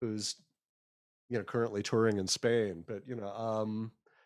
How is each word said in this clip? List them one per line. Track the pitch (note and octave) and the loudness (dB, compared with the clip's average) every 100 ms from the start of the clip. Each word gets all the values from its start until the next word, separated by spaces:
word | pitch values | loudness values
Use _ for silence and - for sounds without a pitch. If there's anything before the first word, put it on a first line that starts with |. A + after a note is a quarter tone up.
who's, | A#2 G#2+ G2+ - _ _ _ _ _ _ _ _ - | -4 -4 -6 -8 _ _ _ _ _ _ _ _ -6
you | A#2+ | -6
know, | |
currently | G2 A#2+ A#2 G2+ | -2 0 2 0
touring | - A#2 A2+ G2+ | 2 4 6 4
in | F#2+ | 0
Spain, | - A#2+ A#2 G#2 E2+ E2 | 0 2 4 2 -2 -8
but, | G2+ B2+ | -10 -8
you | A#2+ | -8
know, | G2+ | -8
um, | G#2 A2+ A2 G#2+ G#2+ A2+ - _ _ | -6 -2 -2 -2 -4 -6 -10 _ _